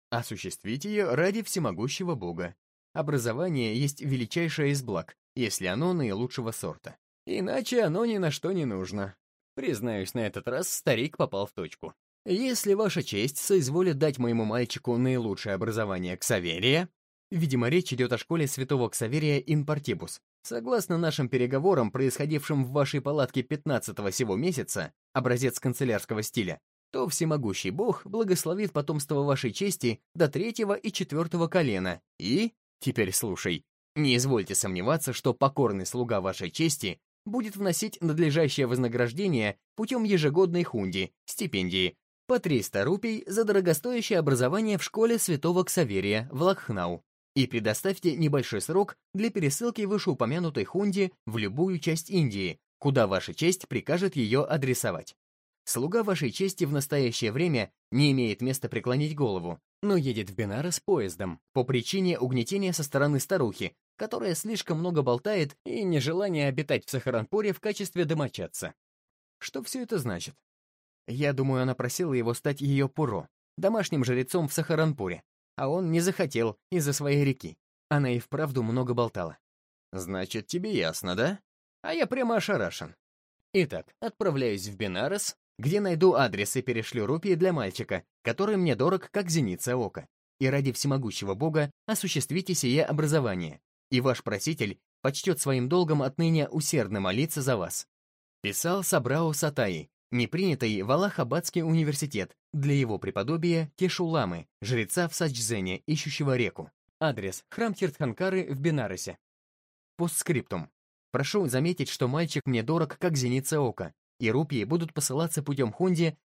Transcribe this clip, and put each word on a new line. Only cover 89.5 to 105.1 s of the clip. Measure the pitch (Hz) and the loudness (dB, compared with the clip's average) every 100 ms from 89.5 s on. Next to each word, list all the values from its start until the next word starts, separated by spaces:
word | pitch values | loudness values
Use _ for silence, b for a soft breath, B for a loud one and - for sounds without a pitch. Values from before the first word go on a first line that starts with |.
| 90 - 127 | -2 -2 -2
ока. | 101 - - _ _ - | -2 -6 -16 _ _ -2
И | 131 | 0
ради | 139 135 | 2 0
всемогущего | 113 143 135 117 - 98 | 0 0 0 -2 -6 -4
Бога | 98 160 156 147 - - | 0 2 2 0 -4 -4
осуществите | 220 185 151 - 170 185 | -2 0 -2 0 -2 0
сие | 170 120 139 | 0 2 2
образование, | - 147 156 156 123 92 82 69 _ _ - | 2 2 2 2 2 -2 -4 -10 _ _ 0
и | 127 | 2
ваш | 131 120 | 2 0
проситель | - 101 - 160 107 - _ _ | -2 -2 -2 -2 -2 -4 _ _
почтет | 135 139 190 170 | -4 -2 -2 0
своим | 143 131 127 | 2 2 2
долгом | 175 165 151 | 2 4 2
отныне | 135 - 165 160 139 | 0 0 2 4 2
усердно | 156 143 151 101 104 | 0 0 0 0 0
молиться | 95 104 160 151 | 0 2 0 0
за | 135 113 | 0 0
вас. | 82 - - _ _ _ _ _ | 0 -6 -10 _ _ _ _ _
Писал | 104 95 170 196 | -6 -2 0 0
Сабрао | 180 170 120 143 165 | 2 0 2 2 0
Сатай, | 147 151 143 107 82 71 _ _ | 0 -2 0 0 0 -6 _ _
непринятый | 123 117 170 190 147 117 104 | 0 0 2 0 2 0 0
в | 101 | 2
Аллахабадский | 143 196 165 123 147 - 170 | 2 2 0 -2 -2 -2 -2
университет, | 165 165 151 143 147 104 92 _ _ | 2 2 2 0 -2 -4 -6 _ _
для | 151 139 | -2 2
его | 143 120 101 | 2 2 0
преподобия | 95 101 110 165 170 165 156 - | -4 -2 -2 0 2 2 0 -2
Кешуламы, | 185 - 170 160 101 85 - _ | -2 0 0 0 0 -4 -10 _
жреца | 107 123 107 - | -2 0 0 0
в | 170 | -2